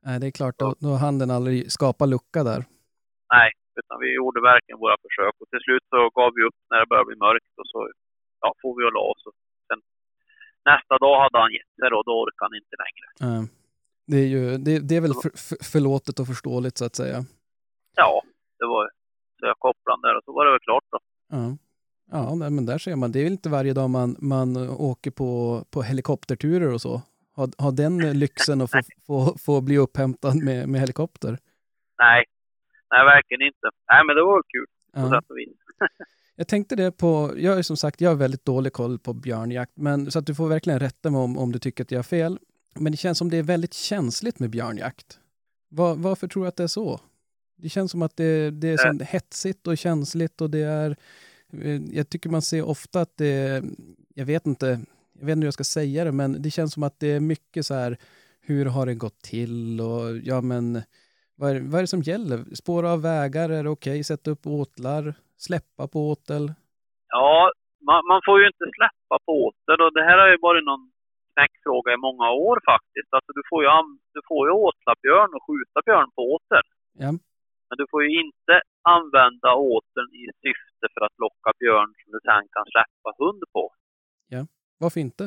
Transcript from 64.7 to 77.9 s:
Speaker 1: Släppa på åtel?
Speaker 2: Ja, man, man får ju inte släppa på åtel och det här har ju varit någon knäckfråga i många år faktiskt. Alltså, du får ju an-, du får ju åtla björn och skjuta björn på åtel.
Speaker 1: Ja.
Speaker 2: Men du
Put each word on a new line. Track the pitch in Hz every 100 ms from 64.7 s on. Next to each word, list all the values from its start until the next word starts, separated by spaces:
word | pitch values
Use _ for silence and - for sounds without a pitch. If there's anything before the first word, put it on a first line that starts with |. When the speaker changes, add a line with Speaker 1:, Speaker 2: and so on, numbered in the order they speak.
| - 127 147 151 151 _ _
Speaker 1:
Släppa | - 175 - - 139
på | 156 151
åtel? | 151 - 147 147 156 _ _ _ _ _
Speaker 2:
Ja, | 120 139 160 180 - _ _ 143
man, | 165 170
man | 185 -
får | 202
ju | 202
inte | - 175 -
släppa | - _ _ 147 -
på | 151 113
åtel | - - 160
och | 165 156
det | 160
här | 185
har | 196
ju | 175 170
varit | 170
någon | 151 139 131 _ _ _ _
knäckfråga | - 143 _ 151 123 117
i | 123
många | 135 127 117
år | 127 185 240 -
faktiskt. | 117 _ - - 135
Alltså, | - 143
du | -
får | 165
ju | 143
an-, | 156 160 143 _ 151
du | -
får | 208 139
ju |
åtla | 196 202 - - 117
björn | 131 175 202 151
och | -
skjuta | 147 123 147 -
björn | 202 135 -
på | 120 151
åtel. | _ 135 - _ _ _
Speaker 1:
Ja. | 139 165 _ _ _ _ _
Speaker 2:
Men | 127
du | 139